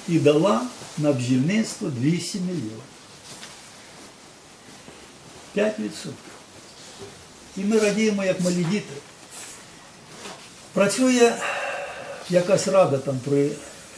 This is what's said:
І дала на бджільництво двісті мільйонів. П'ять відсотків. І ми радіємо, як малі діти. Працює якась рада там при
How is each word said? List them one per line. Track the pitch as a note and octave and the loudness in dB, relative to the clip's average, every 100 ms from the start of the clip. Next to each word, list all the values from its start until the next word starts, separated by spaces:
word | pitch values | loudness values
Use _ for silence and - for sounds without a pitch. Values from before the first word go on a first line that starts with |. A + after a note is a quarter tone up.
| - | 0
І | E3 | 4
дала | C#3 D3 F#3 A3+ B3 - - - | 6 6 4 2 -2 -10 -14 -2
на | D3 | 0
бджільництво | C3+ B2 B2+ C#3 G#3+ A3 - G3 | 0 2 2 2 0 -2 -4 -6
двісті | B2 C3+ E3+ - G#3 | -2 0 0 -2 -6
мільйонів. | F3+ F3 A2 A2 - - - - - - - - - - - - - - - - - - - - - - - - - - - | -4 -6 -8 -12 -18 -20 -20 -20 -20 -18 -18 -20 -20 -20 -20 -20 -20 -20 -20 -20 -20 -20 -20 -20 -20 -20 -20 -20 -20 -20 -8
П'ять | G3 G#3+ G#3+ | -2 0 0
відсотків. | G#3+ - E3 C3 - - - - - - - - - - - - - - | -6 -8 -12 -14 -16 -20 -20 -20 -20 -20 -20 -18 -18 -18 -20 -20 -16 -6
І | |
ми | G3 A3+ | 2 4
радіємо, | G#3 G3 A3 G3+ | 4 4 2 2
як | F#3+ F#3 | 0 0
малі | F3+ F3+ | 0 0
діти. | E3+ G3+ - - - - - - - - - - - - - - - - - - - | 0 0 -4 -12 -16 -20 -20 -18 -16 -18 -20 -20 -20 -20 -20 -18 -16 -16 -18 -20 -8
Працює | F#3 G3 - B3+ B3 A#3 - - - - - - - - - - | 0 2 4 2 6 6 4 -4 -6 -6 -8 -10 -12 -14 -14 0
якась | F3 F3 F#3+ - | 2 4 2 4
рада | F#3+ E3+ C3+ | 4 6 2
там | C#3+ C3 C3 | -2 -4 0
при | C#3+ C#3+ D3 - - - | 2 2 -2 -12 -18 -20